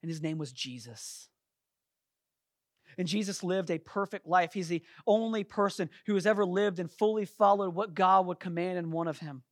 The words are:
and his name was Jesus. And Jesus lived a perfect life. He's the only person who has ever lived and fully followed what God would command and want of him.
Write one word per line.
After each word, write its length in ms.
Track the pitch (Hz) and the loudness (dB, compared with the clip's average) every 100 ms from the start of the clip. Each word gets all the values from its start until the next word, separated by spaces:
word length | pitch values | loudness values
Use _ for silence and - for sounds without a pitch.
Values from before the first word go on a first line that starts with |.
and 80 | 165 | -8
his 120 | 165 | -6
name 160 | 156 160 | -4 -4
was 160 | 147 | -6
Jesus. 760 | 127 135 123 113 110 - - - _ _ _ _ _ _ _ _ _ _ _ _ _ _ _ _ - | -8 -10 -10 -14 -16 -16 -16 -20 _ _ _ _ _ _ _ _ _ _ _ _ _ _ _ _ -8
And 120 | 180 | -4
Jesus 340 | 202 202 190 | -2 -4 -6
lived 260 | 180 190 170 | -2 -2 -2
a 80 | 165 | -4
perfect 480 | - 202 196 196 - | -4 -4 -4 -6 2
life. 280 | 180 165 | 2 2
He's 160 | 208 170 | -2 -4
the 160 | 170 - - - | -4 -6 -10 2
only 380 | 214 226 220 | 2 2 -4
person 460 | 196 - 196 - 175 - - | -4 0 0 0 -6 -6 -2
who 100 | 202 | 0
has 100 | 180 | 2
ever 200 | 208 202 | 2 2
lived 340 | 180 208 180 | 2 0 -2
and 100 | 175 | -8
fully 360 | - 214 220 202 | 0 0 0 -4
followed 500 | - 208 202 190 170 | 2 4 6 2 -2
what 180 | 214 | -4
God 320 | 160 185 190 185 | 2 6 6 4
would 140 | 175 | -2
command 380 | 185 170 180 180 | -6 -4 -2 -2
and 140 | 170 | -4
want 180 | 160 170 | -4 -4
of 100 | 147 | -4
him. 240 | 160 135 _ | -10 -14 _